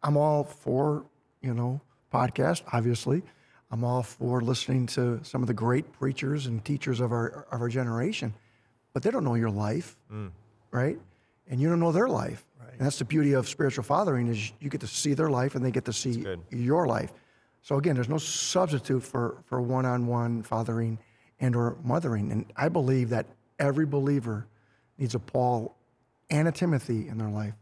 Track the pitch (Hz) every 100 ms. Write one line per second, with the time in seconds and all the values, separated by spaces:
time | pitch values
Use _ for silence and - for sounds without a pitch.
0 | 147 147 151 151 143 - - 127 151 151
1 | - _ _ _ 135 117 120 135 - _
2 | _ 135 127 120 135 170 - 123 117 117
3 | - 147 - _ _ _ _ 117 120 123
4 | 117 - 123 123 117 127 - 131 123 -
5 | 123 117 - 131 120 101 113 127 - -
6 | 135 131 143 147 131 113 107 139 - 120
7 | 123 120 113 139 143 123 120 120 123 113
8 | 139 220 117 107 _ _ _ _ _ -
9 | 190 247 147 117 113 101 107 123 175 -
10 | _ 107 101 82 _ _ _ 127 135 -
11 | - _ _ _ - 123 151 170 170 165
12 | 247 - - - - _ - 120 131 139
13 | 120 156 143 139 123 - 143 127 113 151
14 | 196 131 120 113 107 - 143 143 113 -
15 | 151 139 160 131 131 135 127 123 123 110
16 | 135 117 98 90 85 123 120 156 160 113
17 | - - _ _ _ _ - 139 160 135
18 | 117 156 143 - - 180 180 147 - 131
19 | 120 131 120 - - 127 120 127 131 123
20 | 120 120 117 117 107 110 113 113 113 110
21 | - _ _ _ 127 120 120 - 143 147
22 | 165 113 107 107 - - 143 175 131 131
23 | 120 117 - - _ _ 143 139 156 143
24 | 135 143 117 107 110 _ _ _ _ -
25 | 131 113 - 131 123 120 110 - _ _
26 | _ _ _ 147 160 156 180 147 - 113
27 | - 110 107 104 104 107